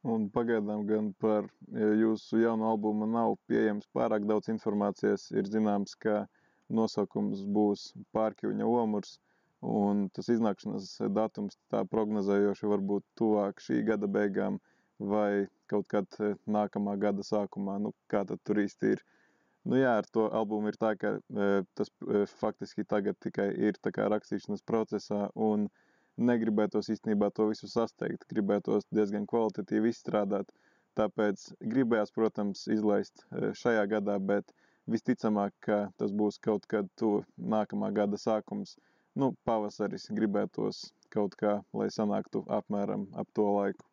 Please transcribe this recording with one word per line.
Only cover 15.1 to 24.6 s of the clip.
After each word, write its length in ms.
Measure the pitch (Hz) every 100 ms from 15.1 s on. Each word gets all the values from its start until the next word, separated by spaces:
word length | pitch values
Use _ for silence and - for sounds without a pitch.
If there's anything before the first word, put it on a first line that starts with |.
| 107 104 101 98 _ _
kaut 160 | 107 95
kad, 200 | 104 95 -
e, 160 | 104 98 -
nākamā 520 | 107 104 113 101 101
gada 240 | 104 101
sākumā. 560 | 98 107 101 - 98 101
Nu, 160 | 104 - _
kā 140 | 104 98
tad 160 | 98
tur 160 | - 104
īsti 380 | 101 - 107 104
ir? 80 | - _ _ _ _ _
Nu 140 | - 127
jā, 160 | 131 113
ar 60 | 98
to 160 | 117 107
albumu 380 | 113 104 107 107
ir 40 | 104
tā, 140 | 110 110
ka, 160 | 107 104
e, 400 | - 107 101 98 95 -
tas, 160 | 107 _
e, 240 | - 104 101
faktiski 560 | - 107 - 101 -
tagad 320 | 101 107 101 92
tikai 300 | 110 - 101
ir 240 | - 104 98
tā 160 | 110
kā 160 | - 107
rakstīšanas 560 | 107 - 101 - 101